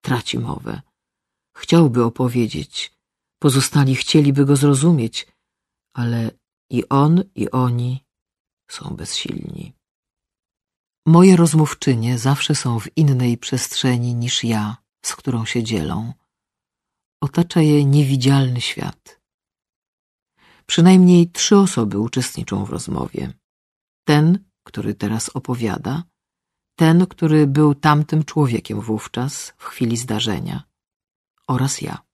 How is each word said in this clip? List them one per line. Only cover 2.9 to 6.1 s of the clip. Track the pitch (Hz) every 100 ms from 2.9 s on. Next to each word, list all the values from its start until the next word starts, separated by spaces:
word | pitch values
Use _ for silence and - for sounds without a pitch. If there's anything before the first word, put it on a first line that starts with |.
| _ _ _ _ _
pozostali | 147 131 - 147 135
chcieliby | 127 - 156 143 139
go | 139
zrozumieć, | 139 147 135 160 156 113 - - _ _ _ _ _ _
ale | - 117